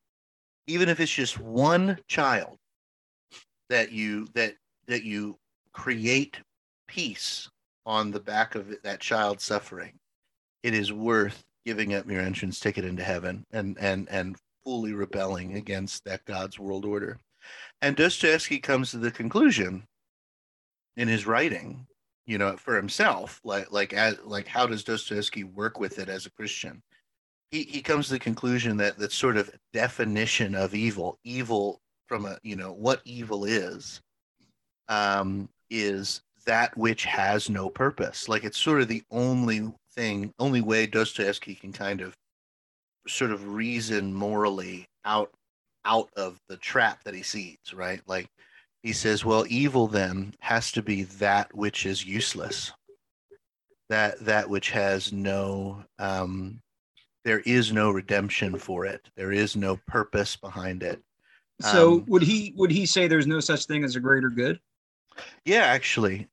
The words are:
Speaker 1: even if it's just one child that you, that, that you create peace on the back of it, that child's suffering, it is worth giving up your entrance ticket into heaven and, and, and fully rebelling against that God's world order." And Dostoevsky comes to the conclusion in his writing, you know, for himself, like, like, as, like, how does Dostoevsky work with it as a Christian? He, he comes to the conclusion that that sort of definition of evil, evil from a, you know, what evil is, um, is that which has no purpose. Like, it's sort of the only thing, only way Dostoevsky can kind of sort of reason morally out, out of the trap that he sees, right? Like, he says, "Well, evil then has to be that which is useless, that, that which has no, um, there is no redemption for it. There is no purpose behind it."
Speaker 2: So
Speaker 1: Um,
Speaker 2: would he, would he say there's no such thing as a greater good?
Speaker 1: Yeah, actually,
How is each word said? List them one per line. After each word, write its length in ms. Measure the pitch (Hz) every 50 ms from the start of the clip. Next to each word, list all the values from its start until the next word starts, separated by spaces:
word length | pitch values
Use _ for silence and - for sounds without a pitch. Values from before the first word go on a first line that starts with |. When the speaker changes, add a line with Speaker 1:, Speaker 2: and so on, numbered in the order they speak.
| _ _ _ _ _ _ _ _ _ _ _ _ _
Speaker 1:
even 220 | 151 165 175 185 170
if 100 | 165 160
it's 140 | 165 151 -
just 260 | 147 127 120 - -
one 600 | - 113 113 123 139 156 170 180 185 196 185 - - -
child 480 | - 165 143 135 123 98 82 - - _ _ _ _ _ _ _ _ _ _ _ _ _ _ _ - - - _ _ _ _ -
that 240 | 123 117 113 - 117
you, 340 | 107 107 107 104 107 110 - -
that, 200 | 120 113 107 - _ _ _ _ _ _ -
that 160 | 120 117 110
you 320 | 110 104 104 104 104 95 _ _ _ _ _ _ _ _
create 680 | - - 127 123 113 110 120 127 135 143 - - - - _ _ _ _ _ _ _ _ -
peace 600 | - 185 165 117 98 - - - - - - - _ _ _ _ _ _ -
on 260 | 110 110 107 107 104
the 100 | 104 104
back 360 | 104 107 107 107 110 - -
of 160 | 110 98 104 104
it, 100 | - -
that 160 | 101 98 -
child's 460 | - - 113 107 107 104 104 95 -
suffering, 480 | - 107 104 - - 95 90 85 - - _ _ _ _ _ _ _ _ _ _ _ _ _ -
it 100 | 120 110
is 180 | 107 101 95 104
worth 520 | 107 110 117 113 110 101 104 - - _ _ _ _ -
giving 300 | 117 110 107 107 98 101
up 160 | 95 - 95
your 100 | 98 92
entrance 380 | 92 95 95 - 101 92 90 -
ticket 260 | - 104 101 98 92
into 200 | 92 90 90 90
heaven 400 | 95 90 87 90 90 92 101 - _ -
and, 240 | 110 101 98 92 -
and, 300 | 104 98 95 95 95 -
and 260 | 95 95 92 92 90 - _ _ _ _ -
fully 300 | 131 127 117 110 107 104
rebelling 600 | 101 98 92 - 98 95 95 95 90 92 92 98
against 500 | 104 101 104 98 95 95 95 - - -
that 200 | 98 92 90 _
God's 340 | - 98 92 95 95 - 101
world 260 | 98 98 95 95 98
order." 360 | 104 104 101 101 - - - _ _ _ _ - - - - - - _ - 143
And 120 | 143 143
Dostoevsky 640 | 151 160 185 - - - 160 156 165 - - 147 135
comes 320 | - - 135 131 131 -
to 80 | - 117
the 120 | 117 117
conclusion 720 | - - 113 117 - 220 311 277 - 120 95 92 95 92 110 _ _ _ _ _ _ _ _ _ _ _ _ _ _ _ _ _ _ _ _ _ _
in 100 | 120 120 113
his 180 | 113 107 98
writing, 600 | 107 113 123 156 160 104 85 - - 135 127 - _ _ _ _ _ _ _ _
you 120 | 113 110 101
know, 180 | 101 98 95
for 180 | - - 131 117
himself, 640 | 101 98 98 - - 214 202 117 90 - - - - -
like, 260 | 113 98 101 95 -
like, 220 | 101 101 101 98 98
as, 260 | 104 110 110 104 - -
like, 240 | 104 104 101 98 -
how 180 | - 120 123
does 160 | 120 113 104 -
Dostoevsky 640 | - 113 104 - - 107 104 101 - - 110 98
work 340 | 92 92 101 107 113 - -
with 200 | 101 90 - -
it 100 | 95 95
as 180 | 95 95 -
a 40 | 98
Christian? 520 | _ - 107 104 - - - 78 67 - _ _ _ _ _ _ _ _ _ _ _ _ _ -
He, 120 | 156 156 139
he 180 | - 147 139 135
comes 240 | - 156 147 147
to 80 | 135 131
the 40 | 123
conclusion 600 | - 120 113 - - 123 123 123 117 117 107 104
that 200 | 101 101 - 104
that 140 | 104 101 -
sort 240 | - 135 127 110
of 140 | 107 101 - - - _ _ -
definition 800 | 110 120 127 - - 117 107 104 107 110 110 - - 113 98 98
of 200 | 95 95 90 101
evil, 440 | 107 113 113 101 98 85 87 - _ _
evil 560 | 120 123 127 123 117 113 104 101 101 90 - _ _ _ _ _ -
from 160 | 120 107 101
a, 140 | 98 95 - -
you 140 | 110 101
know, 160 | 95 92 95 90
what 300 | 101 107 127 135 - _
evil 400 | 120 123 120 117 107 107 101 101
is, 560 | 104 113 104 90 90 92 - - - - - _ _ _ _ _ _ _ _ _ _ _ _ _ _ _ _ _ -
um, 600 | 107 104 104 101 98 101 98 95 98 101 98 - _ _ _ -
is 520 | 117 113 104 101 98 98 98 - - - _ _ _ _ -
that 300 | 117 113 113 117 - -
which 280 | 117 110 113 107 - -
has 460 | - - 104 95 98 104 107 - -
no 180 | 104 98 95 -
purpose. 600 | - - 131 139 - - 101 - - - - 113
Like, 140 | 110 104 107
it's 140 | 104 - -
sort 220 | - 160 151 143
of 80 | 127 110
the 140 | 113 110 - _
only 600 | 113 117 123 127 127 127 120 117 110 107 107 110 - _ _ _ -
thing, 380 | 123 117 110 101 101 101 104 - -
only 240 | 123 139 131 120 107
way 240 | 110 110 110 110
Dostoevsky 680 | 107 110 110 110 - - - 101 101 101 - - 101 95
can 180 | - - 98 95
kind 280 | - 101 98 101 92
of 140 | 92 92 - _ _ _ _ _ _ _ _ _ _ _ _ _ _ _ _ _ _
sort 240 | - - - 135 113
of 160 | 107 98 101 101 101
reason 600 | 110 113 120 120 117 110 110 110 104 98 98 95
morally 720 | 98 101 104 107 104 107 104 98 95 92 92 92 90 - _ _ _ -
out, 260 | 107 107 107 104 - _ _ _ _ _ _ _ _ _ _ -
out 260 | 107 113 113 - - -
of 200 | 101 95 92 87 - _ _
the 80 | 95
trap 480 | 87 - - - 131 117 107 104 - -
that 100 | 104 98
he 80 | 92 -
sees, 360 | - - 107 92 87 78 _ _ - 90
right? 280 | 92 90 92 95 92 -
Like, 200 | 95 92 92 90 - _ _ _ _ _ - _ _ _ _ -
he 100 | 113 110
says, 320 | - - 110 107 101 -
"Well, 200 | 110 110 110 107 -
evil 380 | 117 127 143 143 131 127 113
then 480 | 107 107 101 95 92 92 95 95 101 - _
has 320 | - - 117 117 - - -
to 100 | 117 104
be 220 | 107 101 98 95
that 500 | 92 98 98 104 101 101 101 101 - -
which 320 | 101 104 104 - - -
is 180 | 95 98 95 95
useless, 680 | 92 98 113 117 - - - - - 98 - - - - _ _ _ - _ _ _ _ _ _ _ - _ _ _ _ _ _ _ _ _ _ -
that, 300 | 110 107 104 104 - - 110
that 260 | 110 107 104 98 98
which 200 | 101 98 - -
has 420 | - 110 98 98 98 98 - - 101
no, 720 | 98 98 98 98 98 98 98 98 98 98 98 98 101 101 _ _ -
um, 580 | 101 98 95 92 92 92 92 95 92 95 110 117 _ _ _ _ _ _ _ _ _ _ _ _ -
there 140 | 117 110 104
is 320 | - 120 123 123 110 107 110
no 180 | 107 107 104 98
redemption 640 | 95 95 - 101 101 98 101 - - 107 95 92 -
for 260 | - - 92 87 92
it. 240 | 98 101 - _ - _
There 140 | - 95 95 101
is 220 | 104 104 98 -
no 240 | 104 98 95 95 95 _
purpose 480 | - - 113 104 - - 104 101 - -
behind 460 | - - 98 92 92 92 95 92 90 90
it." 180 | 85 - - _ _ _ _ _ _ _ _ _ _ _ -
Speaker 2:
So 340 | 214 107 208 175 165 170 170
Speaker 1:
Um, 100 | 175 - 233
Speaker 2:
would 140 | 190 180 160
he, 300 | 170 220 214 208 196 -
would 160 | 190 190 175 156
he 120 | 202 190
say 220 | 160 - 190 180
there's 200 | 165 160 156 135 147
no 100 | 160 156
such 260 | 143 - 151 135 -
thing 180 | - 151 147 143
as 100 | 131 123
a 60 | 127
greater 280 | 123 135 135 135 131 127
good? 300 | 117 120 123 143 165 - _ _ _ _ _ _ _ _ _ _ - - - - - _ -
Speaker 1:
Yeah, 180 | 160 202 233 196
actually, 640 | 127 127 131 - - - 123 107 95 95 101 - -